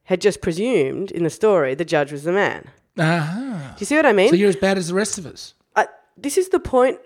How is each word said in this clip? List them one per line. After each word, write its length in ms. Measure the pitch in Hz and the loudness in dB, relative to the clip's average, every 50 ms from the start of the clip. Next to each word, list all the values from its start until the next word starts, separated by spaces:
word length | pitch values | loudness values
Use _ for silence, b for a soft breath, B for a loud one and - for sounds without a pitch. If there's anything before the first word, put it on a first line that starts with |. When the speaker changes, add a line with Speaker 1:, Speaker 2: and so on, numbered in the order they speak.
| _ | _
Speaker 1:
had 160 | - 185 180 | -4 -2 0
just 200 | 202 202 190 - | 0 0 0 0
presumed 680 | - 185 160 175 220 262 247 170 135 135 135 - 196 196 | -4 -6 -4 -2 -2 0 2 2 0 0 -2 -6 -8 -8
in 120 | - 170 170 | -4 -4 -4
the 60 | 151 | -4
story 460 | - - 220 214 196 170 139 131 135 | -2 0 2 2 4 4 2 0 -2
the 100 | 151 170 | -4 -2
judge 260 | 151 170 147 143 139 | 0 0 0 0 -2
was 120 | 151 139 143 | -6 -6 -4
the 80 | 170 | -2
man. 380 | 180 202 190 123 101 78 - - - _ _ _ _ | 0 0 0 0 -2 -6 -12 -18 -20 _ _ _ _
Speaker 2:
Uh-huh. 600 | - 156 160 170 170 147 156 180 233 269 269 220 160 139 131 - | -2 0 0 0 0 -2 -4 -6 -8 -8 -8 -8 -10 -10 -12 -12
Speaker 1:
Do 40 | - | -12
you 60 | 202 | -4
see 100 | - 285 | 0 2
what 100 | 311 302 | 4 4
I 80 | 262 208 | 4 4
mean? 160 | 190 190 254 | 6 6 4
Speaker 2:
So 60 | 170 | 4
you're 140 | 185 208 202 | 4 4 2
as 60 | 170 | 2
bad 220 | - 196 190 196 | 2 0 0 0
as 100 | 190 170 | 0 -2
the 60 | 165 180 | -2 -2
rest 240 | 190 214 - - | -2 -2 -4 -6
of 80 | 202 160 | -10 -12
us. 280 | 113 90 - - - - _ _ _ _ | -14 -16 -18 -20 -20 -20 _ _ _ _
Speaker 1:
Uh, 100 | 214 - - - _ _ _ _ | -2 -2 -2 -6 _ _ _ _
this 200 | - - 285 - | -12 -10 -2 -2
is 120 | 381 370 381 | -2 0 0
the 100 | 403 - | -2 -2
point 400 | - - 262 247 254 262 - - - | -2 0 2 2 2 2 0 -4 -4